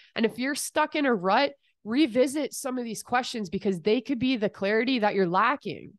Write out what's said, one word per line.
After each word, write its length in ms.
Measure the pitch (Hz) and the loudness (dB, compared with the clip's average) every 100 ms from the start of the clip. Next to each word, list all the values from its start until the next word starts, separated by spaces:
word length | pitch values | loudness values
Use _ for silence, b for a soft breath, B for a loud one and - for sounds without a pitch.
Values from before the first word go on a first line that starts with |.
| B - | B -2
And 100 | 226 | 0
if 100 | 226 | 0
you're 180 | 262 294 | -4 -4
stuck 400 | - - 302 311 | -2 0 0 2
in 100 | 277 | 2
a 80 | |
rut, 380 | 220 180 214 285 - _ _ | 2 2 2 2 -2 _ _
revisit 680 | 202 240 311 226 269 285 269 | -4 2 2 4 2 0 -6
some 240 | - 269 254 | -6 -6 -6
of 80 | |
these 180 | 233 214 | -6 -8
questions 480 | - 247 240 240 190 | -2 -2 -2 -6 -6
because 300 | 196 208 185 | -4 -2 0
they 200 | 156 233 | 2 0
could 180 | - 269 | 0 -2
be 180 | 254 254 | 0 0
the 140 | 196 | -2
clarity 480 | - 196 220 240 262 | -2 0 0 2 2
that 160 | 208 | 2
you're 140 | 196 180 | 2 2
lacking. 640 | 180 226 285 202 120 - | 2 2 0 -6 -12 -14